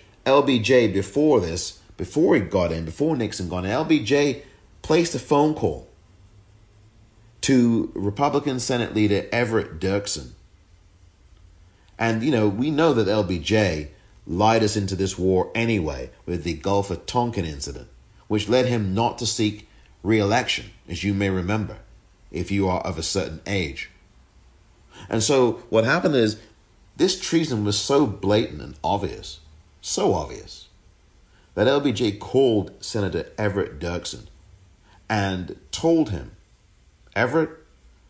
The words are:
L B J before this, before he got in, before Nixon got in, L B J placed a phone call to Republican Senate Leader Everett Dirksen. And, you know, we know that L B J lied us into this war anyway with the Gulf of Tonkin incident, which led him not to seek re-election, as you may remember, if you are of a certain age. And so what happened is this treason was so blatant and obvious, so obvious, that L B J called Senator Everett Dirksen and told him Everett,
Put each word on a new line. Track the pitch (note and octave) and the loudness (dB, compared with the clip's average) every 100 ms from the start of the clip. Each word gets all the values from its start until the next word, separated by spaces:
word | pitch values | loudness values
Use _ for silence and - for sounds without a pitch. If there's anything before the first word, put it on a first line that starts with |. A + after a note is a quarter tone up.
| - _ - | -20 _ 2
L | C#3 | 4
B | C3+ B2 | 4 2
J | G#2+ B2+ A2 | 4 4 4
before | F#2+ G2 C#3+ D3+ B2 | 0 -2 0 4 4
this, | E2+ F2 - - - - | 2 -4 -8 -12 -16 -12
before | E2+ D3 F#3+ | -6 0 2
he | D3+ | 2
got | F2+ F#2+ E2+ | 2 0 0
in, | E2 | -2
before | D#2+ - D3+ C#3+ | -6 -2 -2 0
Nixon | G#2 - F2 | -4 -6 -6
got | F2+ | -4
in, | F#2+ | -2
L | B2 D#3+ | -2 2
B | D3+ | 2
J | A2 C#3+ D3 A#2+ - _ _ - | 2 2 2 -2 -10 _ _ -10
placed | - D#3+ E3 | 0 2 2
a | B2+ | -2
phone | - C#3+ D3+ | 0 4 4
call | D3+ F#2 D2 - _ _ - - - - - _ _ - _ _ _ _ - | 2 -2 -4 -12 _ _ -20 -20 -20 -20 -20 _ _ -20 _ _ _ _ -6
to | - C3 A#2+ A2+ - | 2 4 6 4 0
Republican | - G2+ G#2 D3 C#3+ C#3+ B2+ | -4 -4 0 0 0 -2 -4
Senate | - B2 A2 G#2+ | -2 -2 0 2
Leader | G#2 G2+ - | 2 2 0
Everett | A#2 A#2+ A2+ G2+ D#2+ | -2 0 0 -2 -4
Dirksen. | F#2+ G2+ G2+ D2+ C2+ - _ _ _ _ _ _ - _ _ - - - - _ _ - | -2 -2 -4 -8 -10 -20 _ _ _ _ _ _ -20 _ _ -20 -20 -20 -20 _ _ -4
And, | A2+ A2 | -2 0
you | C3+ | 2
know, | A#2+ G#2+ | 2 2
we | G2+ D3 | 0 0
know | D3 E3 | 2 4
that | A#2+ G2 | 4 2
L | G#2+ | 2
B | F#2 F2 | 0 -2
J | D2+ G#2+ G2 D#2 D2+ - _ - - | 2 2 2 0 -8 -14 _ -18 -6
lied | F2 G#2+ A2+ | 2 4 4
us | G#2+ G#2+ | 2 0
into | F#2+ F#2 | -2 -2
this | G2 - | -4 0
war | F#2 F#2 - A2+ | 2 2 2 -2
anyway | A2+ G#2 D#2 C2 B1+ - - | 0 0 -2 -6 -10 -12 -8
with | F2 | -6
the | E2 D2 | -4 -4
Gulf | F#2+ G2+ G2 | -2 0 -2
of | F2 - | -6 -4
Tonkin | B2 A#2+ G2+ E2 | -2 -2 -2 -6
incident, | C#2+ - - - - _ _ - | -6 -10 -12 -16 -20 _ _ -4
which | G#2 G#2 | -2 2
led | B2+ B2 | 2 2
him | A#2+ G2+ | 0 0
not | G2 A#2 - | 0 -2 -2
to | A2+ | -6
seek | - G#2+ G#2 - - - _ | -2 -2 -4 -14 -20 -20 _
re-election, | F#2+ A2 G2+ A#2+ - - - - - | 0 2 2 2 0 -6 -8 -18 -12
as | E2+ | -6
you | G2+ | -2
may | G2 G2 | 0 0
remember, | F#2 F2 A2 G2+ - - - _ _ - | 0 -2 -2 -4 -10 -20 -20 _ _ -12
if | - - | -8 -4
you | G2 F#2 | 0 0
are | F2+ | -2
of | - F2 | -4 -6
a | |
certain | E2 F#2+ C#2+ D#2 - | -4 -4 -4 -8 -6
age. | G2+ D#2 C#2 - - _ _ _ _ _ _ _ _ _ - - | -4 -4 -8 -14 -18 _ _ _ _ _ _ _ _ _ -18 -4
And | A2 | -2
so | G#2+ C3+ B2 A2 - | 2 4 4 0 0
what | A2 C3+ | 2 4
happened | E3 F#3 C#3 | 2 2 2
is | A2 - - _ _ _ _ - | 2 -2 -12 _ _ _ _ -2
this | F#3 - | 0 0
treason | - E3 D3+ A2+ | -2 0 0 -2
was | G#2 G2+ | -2 -2
so | - C#3 C3 | 2 2 2
blatant | F#2 G2 G#2+ F#2 D2+ | 0 2 2 0 -6
and | B1 - | -14 -8
obvious, | D#2+ G2 F2 G1+ - - - - _ _ | -4 -2 -4 -10 -14 -18 -20 -20 _ _
so | - - F#3+ | -6 -2 0
obvious, | F2+ D2 A1+ - - - _ _ _ _ _ _ _ _ | 0 -4 -12 -16 -20 -20 _ _ _ _ _ _ _ _
that | - A#2 | 0 2
L | C#3+ | 4
B | C#3+ | 2
J | A2 A2+ | 0 0
called | G2+ - C3 C3 G#2+ F2+ - | -2 0 4 4 4 0 -8
Senator | - A2 F#2+ D#2+ - - | -8 -4 -2 -2 -6 -4
Everett | G#2 F#2+ D2 C#2+ | -2 -2 -4 -6
Dirksen | F2 F2 - - - - - - _ _ _ - - | -6 -6 -8 -12 -16 -20 -20 -20 _ _ _ -14 -4
and | G#2+ G2 F#2 F2 - - | -2 0 -2 -6 -12 -12
told | - E3 E3 C#3 | -2 2 4 2
him | E2+ - - _ _ _ _ _ _ _ G#2 | -2 -8 -18 _ _ _ _ _ _ _ -2
Everett, | B2 D#3+ D#3 - _ _ - _ | 0 0 0 -6 _ _ -20 _